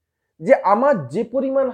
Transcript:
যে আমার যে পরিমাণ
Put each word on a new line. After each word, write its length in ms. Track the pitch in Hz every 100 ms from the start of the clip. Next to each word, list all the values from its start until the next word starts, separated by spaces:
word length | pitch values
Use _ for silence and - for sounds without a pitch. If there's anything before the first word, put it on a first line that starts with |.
| _ _ _ -
যে 120 | 170 - 185
আমার 220 | 208 277 220 123
যে 80 | 175 226
পরিমাণ 340 | 262 269 269 254